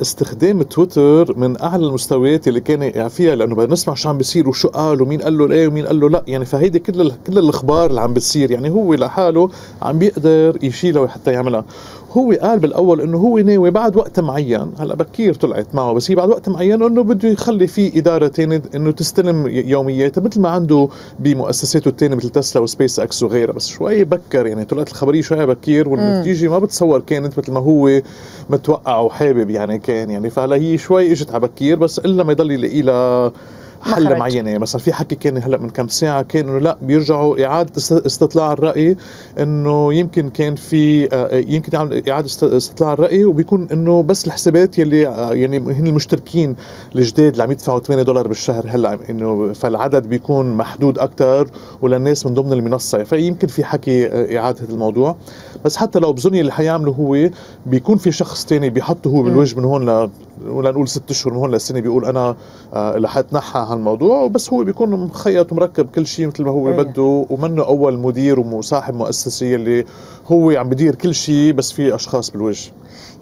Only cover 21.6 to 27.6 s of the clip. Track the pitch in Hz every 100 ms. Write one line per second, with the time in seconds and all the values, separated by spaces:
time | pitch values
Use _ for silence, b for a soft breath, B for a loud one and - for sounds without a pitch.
21.6 | - 160 147 127 147 127 120 143 135 135
22.6 | 117 - 131 - 117 - 117 120 117 120
23.6 | - - 165 214 175 175 - 135 113 110
24.6 | 107 143 151 - 135 156 156 156 143 127
25.6 | - 151 147 139 208 196 175 180 165 175
26.6 | 202 - 170 139 - 151 143 139 135 131